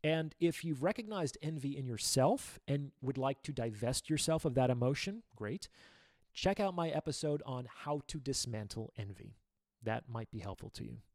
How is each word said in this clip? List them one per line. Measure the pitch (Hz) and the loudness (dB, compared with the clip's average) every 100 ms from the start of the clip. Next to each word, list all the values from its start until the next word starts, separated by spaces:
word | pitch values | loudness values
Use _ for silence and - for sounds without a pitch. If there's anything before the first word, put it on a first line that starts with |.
And | 156 160 160 - | 4 2 0 2
if | 170 - | 2 2
you've | 165 139 | -2 2
recognized | 160 220 214 202 147 - | 2 0 -4 -2 -2 -2
envy | 151 160 139 139 | -4 -2 -4 -2
in | 131 | -4
yourself | 110 - 135 135 269 - - - | -2 2 6 6 4 -2 -12 -2
and | 143 143 _ | -2 -2 _
would | 131 135 | -4 0
like | 131 135 | 0 -2
to | - | -6
divest | 131 117 104 117 127 - | -2 -2 0 0 0 0
yourself | 151 - 160 160 | 2 4 2 4
of | 127 | 4
that | 127 | 4
emotion, | 123 123 147 - 214 - - | 6 4 2 -2 -6 -12 -6
great. | 104 165 - - - - _ _ _ | -4 -4 -8 -18 -20 -20 _ _ _
Check | - 190 196 | 0 2 4
out | 196 | 0
my | 175 165 | 0 0
episode | 147 - - 151 147 - | 0 -2 -2 0 0 -2
on | 127 123 - | -6 -6 -8
how | 147 147 - | -2 -2 -2
to | 160 | -4
dismantle | 131 131 123 110 104 - 110 - | -2 0 0 -2 -4 -6 -8 -8
envy. | 101 98 - 104 _ _ _ _ | -8 -8 -14 -18 _ _ _ _
That | 110 113 - | -4 -4 -4
might | 117 110 | -8 -6
be | 110 | -8
helpful | 98 95 110 | -8 -8 -10
to | - | -8
you. | 113 113 - | -10 -10 -16